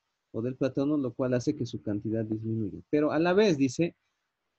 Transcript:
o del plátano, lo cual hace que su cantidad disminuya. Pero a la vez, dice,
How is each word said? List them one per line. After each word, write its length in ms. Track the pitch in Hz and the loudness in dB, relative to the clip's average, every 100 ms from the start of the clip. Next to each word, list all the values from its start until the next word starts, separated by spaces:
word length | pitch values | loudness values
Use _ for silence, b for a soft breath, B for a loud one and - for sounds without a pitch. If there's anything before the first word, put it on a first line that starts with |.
| _ _ _ | _ _ _
o 100 | 113 | -6
del 140 | 120 127 | -6 -2
plátano, 400 | 135 131 139 151 | -2 0 0 0
lo 160 | 127 | -2
cual 220 | 117 127 | -2 0
hace 200 | 123 135 | 0 0
que 120 | 147 120 | -4 -4
su 160 | 107 | -6
cantidad 420 | - 104 110 113 | -4 -4 -2 -2
disminuya. 560 | 110 107 110 110 101 85 - | -2 -4 -2 -2 -4 -6 -2
Pero 220 | 147 151 | 0 2
a 60 | 143 | 2
la 160 | 175 | 2
vez, 220 | 185 220 143 | 4 4 4
dice, 380 | 135 - 170 - _ _ _ _ _ | 2 2 -2 -2 _ _ _ _ _